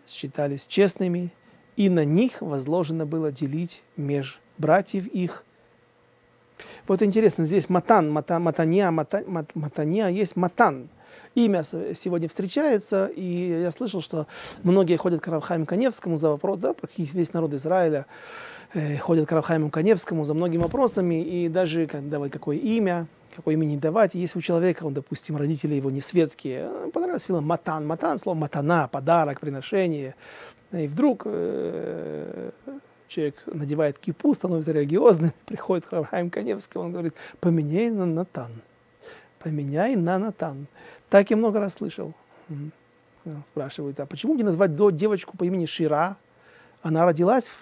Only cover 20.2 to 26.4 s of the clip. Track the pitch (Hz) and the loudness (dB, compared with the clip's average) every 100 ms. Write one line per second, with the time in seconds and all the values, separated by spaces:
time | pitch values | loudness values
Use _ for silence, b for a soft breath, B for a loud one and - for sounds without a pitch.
20.2 | 147 156 175 160 165 254 247 208 180 165 | -2 0 0 0 0 2 0 2 0 0
21.2 | 165 180 170 170 175 165 156 147 143 147 | -2 -2 -2 0 0 0 -2 -4 -6 -4
22.2 | 139 - - 147 220 226 190 175 165 _ | -4 -6 -4 -2 0 0 0 0 -4 _
23.2 | _ - 160 156 156 147 156 220 190 175 | _ -6 0 2 2 0 2 4 4 2
24.2 | 175 175 - 170 180 160 160 139 - 151 | -4 -4 0 2 2 2 -2 -6 -6 -8
25.2 | - 147 147 156 151 143 135 135 - 180 | -6 -2 -2 0 0 0 -2 -4 0 2
26.2 | 160 - | 2 0